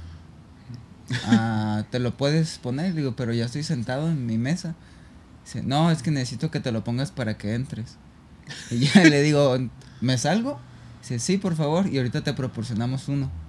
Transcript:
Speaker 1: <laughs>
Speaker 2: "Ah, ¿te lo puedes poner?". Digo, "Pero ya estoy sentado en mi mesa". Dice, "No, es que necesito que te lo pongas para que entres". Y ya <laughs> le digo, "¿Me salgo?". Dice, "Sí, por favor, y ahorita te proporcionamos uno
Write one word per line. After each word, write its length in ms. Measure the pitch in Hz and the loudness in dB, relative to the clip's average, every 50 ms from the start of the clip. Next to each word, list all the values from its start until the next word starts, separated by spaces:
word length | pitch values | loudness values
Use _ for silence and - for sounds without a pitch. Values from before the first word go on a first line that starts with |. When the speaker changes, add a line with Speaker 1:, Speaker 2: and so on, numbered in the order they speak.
| - - - - - - - - - - - - - - - - - - - - - - | -12 -16 -16 -18 -20 -20 -20 -20 -20 -20 -20 -20 -18 -16 -16 -16 -16 -20 -20 -20 -10 -6
Speaker 1:
<laughs> 160 | 123 120 - | -6 -4 2
Speaker 2:
"Ah, 580 | 107 120 107 113 113 113 107 107 107 107 107 104 - | 4 4 4 4 2 0 0 0 0 0 -2 -2 -2
¿te 80 | - 123 | -2 -2
lo 180 | 123 120 117 | -2 -2 -2
puedes 440 | - 139 143 151 165 160 156 - - | 0 0 2 4 2 2 0 -2 -6
poner?". 340 | - 127 123 139 160 190 175 | -6 -4 -4 -2 -2 -2 -2
Digo, 220 | 160 143 131 113 | -2 -2 -2 -2
"Pero 180 | - 127 113 117 | -2 -2 -2 0
ya 120 | 117 113 | 0 -2
estoy 180 | 117 120 147 151 | -2 -4 -6 -4
sentado 440 | 160 165 123 110 127 127 139 156 165 | -2 -2 -4 -2 -4 -2 -2 0 0
en 160 | 165 143 123 117 | 0 -2 -2 -2
mi 100 | 113 113 | -2 0
mesa". 380 | 117 131 165 180 - 165 170 - - - - - - - - - - - - - - | 0 0 -2 -2 -4 -8 -10 -10 -14 -20 -20 -20 -20 -20 -20 -20 -20 -20 -20 -20 -20
Dice, 180 | - - - - | -12 -8 -6 -2
"No, 260 | - 131 147 160 170 | 0 2 4 4 4
es 140 | 160 160 - | 4 2 0
que 80 | 180 | 0
necesito 400 | 151 139 127 123 131 113 - 156 | 0 0 0 -2 -4 -4 -4 -4
que 80 | - 147 | -4 -2
te 120 | - 131 | -2 -2
lo 120 | 117 110 101 | -2 -2 -2
pongas 260 | - 117 123 139 139 | -2 -2 -2 -2 -4
para 300 | - - 123 110 107 - | -4 -4 -4 -4 -4 -4
que 160 | - 104 110 | -4 -4 -2
entres". 400 | 120 131 - - - 113 123 - - - - - - - - - - - - - - - - | -2 -4 -6 -6 -10 -10 -12 -14 -20 -20 -20 -20 -20 -20 -20 -20 -20 -18 -16 -14 -14 -8 -4
Y 120 | 120 120 131 | 0 2 2
ya 180 | 147 - 196 180 | 8 8 8 8
<laughs> 0 | |
le 200 | 160 147 143 143 | 10 8 6 4
digo, 340 | 151 151 143 143 135 127 127 127 117 - - - - - - | 4 6 6 6 4 4 2 0 -4 -6 -12 -20 -20 -10 -4
"¿Me 200 | 110 123 131 123 | 0 0 0 2
salgo?". 400 | - 147 170 220 233 269 294 - - - - - - - - - | 2 2 2 2 0 -2 -6 -8 -12 -18 -20 -20 -20 -20 -20 -18
Dice, 180 | - - 127 113 | -10 -8 -6 -4
"Sí, 180 | 117 - 185 196 | 0 0 0 0
por 180 | 196 185 175 | 2 -2 0
favor, 320 | 156 156 143 156 175 196 185 | 0 0 2 2 2 2 2
y 100 | - 135 | 0 0
ahorita 220 | 123 123 113 151 147 | 0 0 -2 -2 -2
te 100 | 147 131 | -2 -2
proporcionamos 760 | - 131 127 - 123 107 113 123 - 117 127 131 131 - - | -2 -4 -4 -4 -6 -6 -4 -2 -2 -2 -2 -2 -4 -4 -4
uno 220 | 139 143 135 131 - - - | -2 -2 -2 -4 -6 -10 -12